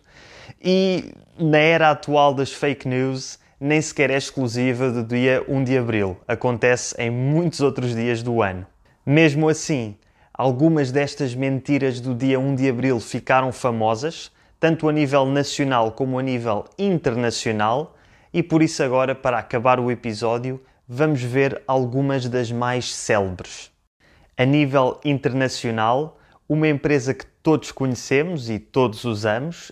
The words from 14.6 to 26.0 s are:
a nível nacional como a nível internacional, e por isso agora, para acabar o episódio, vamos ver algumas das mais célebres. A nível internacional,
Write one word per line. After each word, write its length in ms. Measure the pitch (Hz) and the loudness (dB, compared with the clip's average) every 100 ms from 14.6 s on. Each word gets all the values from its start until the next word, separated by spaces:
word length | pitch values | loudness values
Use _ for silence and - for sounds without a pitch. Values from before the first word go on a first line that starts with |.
| 160 160 156 | 0 2 2
a 40 | |
nível 340 | 151 143 139 135 | 2 2 2 2
nacional 640 | 139 143 - 139 123 110 | 2 0 -2 0 2 0
como 260 | 110 131 127 | -2 -4 -2
a 20 | |
nível 440 | 135 123 117 104 - - | -2 -2 -2 -4 -6 -4
internacional, 1200 | 196 170 139 117 120 - 120 107 107 127 170 - _ _ _ | 0 0 0 0 -2 -2 -2 0 0 0 -4 -12 _ _ _
e 80 | 170 | -4
por 200 | 170 160 | 2 2
isso 200 | 156 - | 2 2
agora, 300 | 139 127 131 | 0 2 0
para 240 | 131 131 120 | 0 -2 -2
acabar 420 | - 123 123 123 | -2 0 2 2
o 120 | 120 | 2
episódio, 680 | 117 120 107 113 120 127 131 - _ - | -2 -6 -4 -2 -2 -4 -8 -14 _ -8
vamos 340 | 123 156 143 | 0 0 0
ver 400 | 123 131 139 - - | 0 0 0 -2 -2
algumas 600 | 131 123 131 139 135 123 | -2 0 -2 -2 -2 -2
das 240 | 123 117 | -2 -2
mais 420 | 117 123 123 120 | -2 -2 -2 -4
célebres. 800 | - - 107 95 90 - - - _ _ _ _ _ _ - | -6 0 0 0 -6 -12 -16 -20 _ _ _ _ _ _ 0
A 80 | |
nível 560 | 127 147 143 135 127 - 147 | 2 4 2 2 2 0 -2
internacional, 1120 | 139 135 131 131 - 123 110 110 127 | -2 0 0 -2 -4 -4 0 0 0